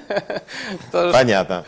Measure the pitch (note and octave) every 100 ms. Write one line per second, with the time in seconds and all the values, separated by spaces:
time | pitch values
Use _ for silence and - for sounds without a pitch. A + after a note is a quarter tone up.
0 | - G#3 - D4+ - - A3 F#3 - F3
1 | F3 C3 B2 G2 F#2 F2+